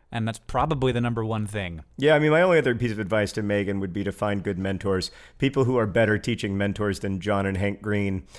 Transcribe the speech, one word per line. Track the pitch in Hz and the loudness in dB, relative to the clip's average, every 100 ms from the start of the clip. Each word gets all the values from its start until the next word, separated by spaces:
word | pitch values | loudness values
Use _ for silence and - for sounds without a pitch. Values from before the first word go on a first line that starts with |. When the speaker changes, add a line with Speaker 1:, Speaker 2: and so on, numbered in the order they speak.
| _ | _
Speaker 1:
And | 120 110 | -6 -4
that's | 110 | -6
probably | - 127 147 147 127 | -4 -2 0 0 0
the | 120 | 0
number | 120 113 | 0 -2
one | 110 110 104 | -2 -2 -4
thing. | 104 92 82 - - | -4 -6 -8 -14 0
Speaker 2:
Yeah, | 147 | 4
I | 151 | 4
mean, | 151 | 6
my | 156 | 4
only | 185 165 | 6 4
other | 131 117 | 4 0
piece | 120 | 0
of | 107 | -2
advice | 98 107 101 | 0 0 0
to | - | -2
Megan | 104 101 101 98 | -2 0 0 -2
would | 98 | -4
be | 90 | -4
to | 98 | -4
find | - 104 101 | -2 -2 -2
good | 92 92 | -4 -4
mentors, | 95 95 101 95 90 - - - | -4 -2 0 0 -2 -10 -20 -2
people | 139 135 | 0 2
who | 120 127 | 2 2
are | 107 | 2
better | 90 107 104 | 4 4 2
teaching | - 113 104 98 | 0 -4 -2 0
mentors | 101 98 104 95 | 0 0 -2 -2
than | 101 98 | -4 -4
John | 98 101 98 | -2 0 0
and | 95 | 0
Hank | 101 101 | -2 -2
Green, | 107 104 101 95 - | -2 0 0 -2 -6